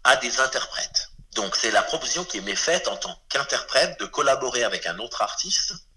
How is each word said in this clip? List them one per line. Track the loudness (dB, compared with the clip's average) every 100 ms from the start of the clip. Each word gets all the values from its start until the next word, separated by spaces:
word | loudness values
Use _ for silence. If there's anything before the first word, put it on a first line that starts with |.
à | 4 4
des | 4 0
interprètes. | 0 0 -4 -6 -4 -4 -6 -14 -8
Donc | -4 -2
c'est | 0 2
la | 4
proposition | 2 -2 -2 -4
qui | -4 -6
m'est | -4 -2
faite | 2 2 0
en | -4
tant | -8 -10 -4
qu'interprète | -2 0 -2 0 2 2 -2
de | -6
collaborer | 0 4 4 2 0
avec | 0 0 -4
un | -6
autre | -6 -2
artiste | -2 -2 -2 0 0 -6 -16